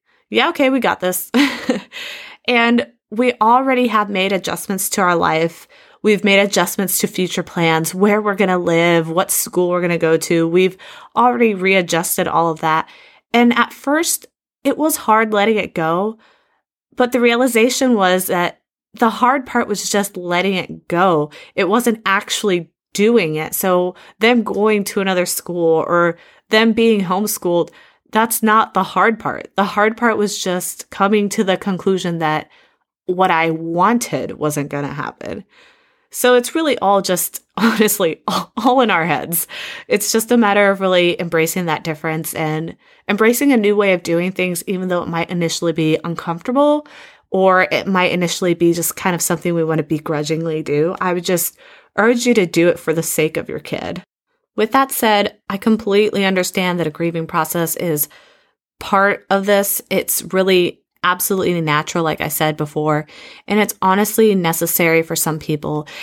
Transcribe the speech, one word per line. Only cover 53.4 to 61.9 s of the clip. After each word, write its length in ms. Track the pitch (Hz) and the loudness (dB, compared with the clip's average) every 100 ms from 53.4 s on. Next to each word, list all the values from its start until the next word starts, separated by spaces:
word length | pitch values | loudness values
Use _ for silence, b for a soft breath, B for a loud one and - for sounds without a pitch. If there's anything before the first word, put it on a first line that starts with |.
| - | -8
your 100 | - | -10
kid. 440 | - - - 180 - _ _ _ _ - | -10 -10 -8 -10 -14 _ _ _ _ -4
With 160 | 220 | 0
that 200 | 269 269 | 2 0
said, 460 | - 226 208 208 - - | 0 2 2 0 -6 -10
I 80 | 196 | -4
completely 680 | 226 220 220 202 208 196 190 | 0 0 2 2 2 2 2
understand 540 | 185 180 - 180 175 | 0 -2 -2 -2 -2
that 80 | 156 | -4
a 40 | |
grieving 360 | 151 170 165 160 | -4 -4 -4 -4
process 480 | 170 156 175 165 - | -4 -2 -2 -4 -4
is 320 | 175 151 - b b b b b _ _ | -4 -2 -4 b b b b b _ _
part 460 | - 196 196 - - | -2 2 2 0 -2
of 160 | 196 196 | -2 2
this. 360 | 202 202 - - | 2 0 -4 -4
It's 320 | 190 - - 175 | -4 -4 -6 -4
really 480 | 185 190 185 175 - _ _ | -2 2 2 2 -4 _ _
absolutely 560 | 180 185 - 196 175 175 | -2 -2 -2 -2 0 0
natural, 420 | 156 147 156 | 0 -2 -2